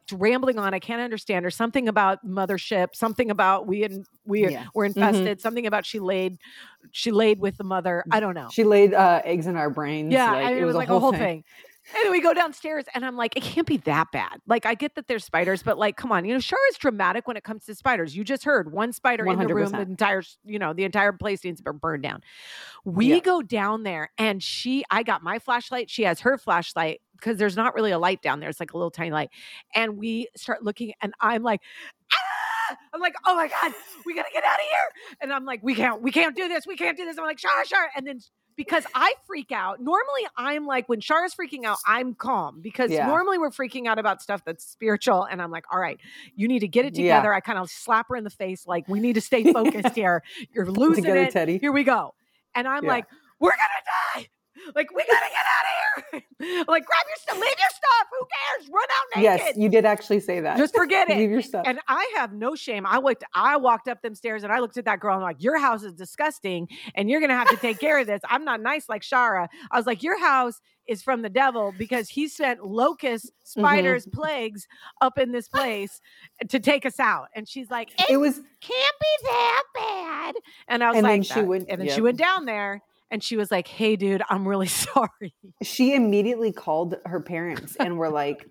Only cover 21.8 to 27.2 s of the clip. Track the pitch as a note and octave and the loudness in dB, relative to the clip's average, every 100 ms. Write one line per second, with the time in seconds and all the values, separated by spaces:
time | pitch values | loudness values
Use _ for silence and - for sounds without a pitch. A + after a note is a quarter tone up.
21.8 | D#3+ C#3+ C3+ G2+ - - - - - - | -4 -4 -6 -8 -14 -20 -20 -18 -20 -12
22.8 | G3 F3 B3 E4+ F#4 F4 A3 A3 G3+ A3 | -4 2 4 4 4 0 0 -2 -2 -2
23.8 | G#3 E3 D3+ - A3 G3 - - B3 C4+ | -4 -6 -6 -2 -2 -2 -6 -6 -4 -4
24.8 | - G3+ A#3 F3+ E3 A3+ - A#3+ - B3 | 0 0 0 -2 -4 -6 -4 -4 -4 -8
25.8 | G#3 - G3 E3 A#3+ C4+ - F3 E3 E3+ | -6 0 0 2 0 0 2 0 0 -2
26.8 | D#3+ - _ - | -4 -4 _ -10